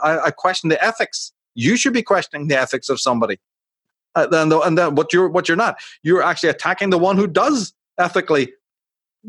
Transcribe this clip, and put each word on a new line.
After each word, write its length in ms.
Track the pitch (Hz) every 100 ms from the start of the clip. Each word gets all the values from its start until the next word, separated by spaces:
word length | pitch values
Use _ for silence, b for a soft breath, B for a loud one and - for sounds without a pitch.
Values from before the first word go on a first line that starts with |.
I, 160 | 151 160
I 120 | 160
question 400 | - 180 185 165
the 120 | 156
ethics." 500 | 196 226 226 - - _ _ -
You 200 | 120 240
should 160 | 277
be 100 | 247
questioning 460 | 220 190 - 151 147
the 100 | 139
ethics 300 | 127 135 -
of 100 | 127
somebody. 400 | 135 120 110 98 _ _ _ _ _ _ _ 170
Uh, 100 | 147
and, 200 | 160 156
and 260 | 160 160 160
then 160 | 170 143
what 160 | 160
you're, 160 | 175 185
what 180 | 170 175
you're 100 | 170
not, 220 | 226 - B B
you're 200 | 151 180
actually 260 | 156 160 165
attacking 420 | 143 160 185 202
the 80 | 180
one 180 | 180 196
who 120 | 202
does 460 | 165 247 285 196 _ _ -
ethically 540 | 175 185 - 151 123 - _ _ _ _ _ _